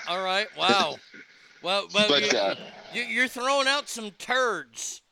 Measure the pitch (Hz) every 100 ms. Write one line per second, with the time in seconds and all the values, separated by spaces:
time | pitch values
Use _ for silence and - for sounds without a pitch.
0 | - 180 185 190 214 151 175 196 165 131
1 | - - - - - - 165 196 175 190
2 | 214 143 139 113 98 - - - - 202
3 | 240 226 254 247 254 277 269 285 - 233
4 | 214 175 - 254 247 185 127 113 - -
5 | _